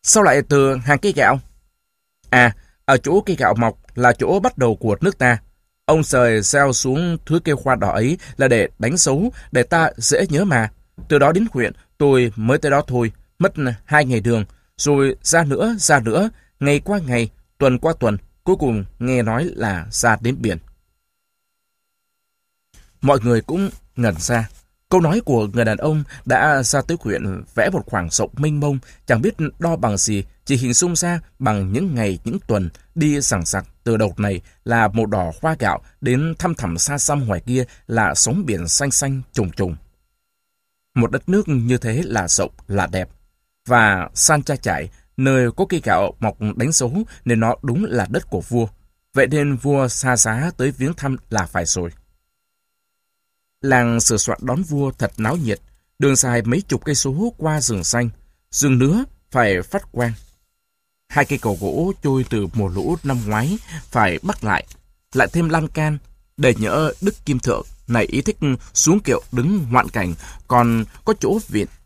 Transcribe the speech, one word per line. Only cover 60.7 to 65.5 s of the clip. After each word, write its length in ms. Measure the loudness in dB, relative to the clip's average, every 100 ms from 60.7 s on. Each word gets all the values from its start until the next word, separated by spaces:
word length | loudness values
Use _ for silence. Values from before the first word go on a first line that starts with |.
| _ _ _ _
Hai 180 | -2 -2
cây 140 | -2
cầu 160 | -2 -2
gỗ 320 | -2 -2 -4 -2
trôi 220 | -2 -2 -2
từ 180 | -4 -2
mùa 140 | -2 -2
lũ 300 | -2 -4 -4
năm 160 | -4 -4 -2
ngoái 300 | -2 -2 -4 -8 -16
phải 380 | -6 0 0 0
bắt 200 | -6 -6
lại, 240 | -2 -4 -4 -20 _ _ _
lại 140 | -2 0
thêm 160 | 0
lan 180 | 0